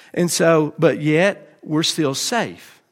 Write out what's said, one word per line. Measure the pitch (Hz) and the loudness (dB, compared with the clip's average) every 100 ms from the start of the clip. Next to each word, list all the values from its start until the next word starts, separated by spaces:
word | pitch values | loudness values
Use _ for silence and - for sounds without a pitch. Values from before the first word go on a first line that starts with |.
| - | -8
And | - 175 | -2 -2
so, | - 170 160 147 - | 2 4 4 2 0
but | 160 135 | 0 2
yet, | 151 156 196 190 - _ | 0 2 0 -2 -12 _
we're | - 151 | -6 -2
still | 165 - 143 135 | -2 -2 -2 -2
safe | - 233 135 85 - - _ | -4 -4 -4 -10 -20 -20 _